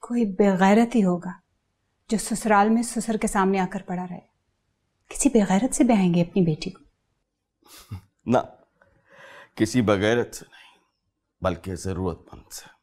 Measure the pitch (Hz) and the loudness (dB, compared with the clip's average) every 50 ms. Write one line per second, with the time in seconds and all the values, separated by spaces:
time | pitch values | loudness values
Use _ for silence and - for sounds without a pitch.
0 | - - 240 240 233 202 185 - 208 202 190 175 190 190 208 220 233 233 240 240 | -10 -4 -2 -2 -2 -2 0 0 0 2 2 4 4 4 4 4 2 2 2 2
1 | 202 185 175 175 170 180 180 - _ _ _ _ _ _ _ _ _ _ _ _ | 2 2 0 -2 -4 -10 -14 -14 _ _ _ _ _ _ _ _ _ _ _ _
2 | _ _ 226 208 - - 233 - - 220 214 202 202 214 226 226 240 233 - 233 | _ _ -6 -6 -4 -4 -8 -6 0 2 4 4 4 4 2 0 0 -2 -6 -8
3 | 208 - 226 220 - 214 - 208 190 190 196 196 185 180 - 190 185 - 185 175 | -6 -4 -4 -4 -4 -2 0 2 2 2 2 0 -2 -2 -4 -8 -8 -8 -8 -8
4 | 180 180 175 - _ _ _ _ _ _ _ _ _ _ _ _ _ _ _ _ | -8 -10 -12 -16 _ _ _ _ _ _ _ _ _ _ _ _ _ _ _ _
5 | _ _ - - - 277 - 226 202 180 185 196 226 262 - - 294 233 240 208 | _ _ -8 -2 0 2 4 4 2 4 2 0 0 0 0 0 2 4 4 4
6 | 190 180 170 175 170 170 - 202 180 160 156 - - - - - _ _ _ _ | 4 4 4 2 0 0 2 0 0 0 0 -4 -6 -12 -14 -14 _ _ _ _
7 | _ _ _ _ _ _ _ _ _ _ _ _ _ _ - - - _ 110 92 | _ _ _ _ _ _ _ _ _ _ _ _ _ _ -20 -20 -18 _ -16 -16
8 | _ _ _ _ _ - 117 131 - - - _ _ _ _ _ _ _ _ _ | _ _ _ _ _ 0 0 0 0 -2 -12 _ _ _ _ _ _ _ _ _
9 | _ _ _ - - - - - - _ _ - 113 110 - 123 120 98 104 98 | _ _ _ -20 -20 -20 -20 -20 -20 _ _ -2 -2 0 2 0 2 2 2 2
10 | 98 107 113 120 113 - - - - _ _ - - - _ _ _ _ _ _ | 2 2 2 0 -2 -4 -8 -18 -20 _ _ -20 -20 -20 _ _ _ _ _ _
11 | _ _ _ _ _ _ _ _ - 92 90 82 - 95 92 82 - 98 95 85 | _ _ _ _ _ _ _ _ -4 -4 -4 -4 -8 -12 -12 -10 -8 -8 -6 -4
12 | 92 90 80 - - - - - - _ - - - - _ _ | -4 -6 -6 -8 -14 -20 -20 -20 -20 _ -20 -20 -20 -20 _ _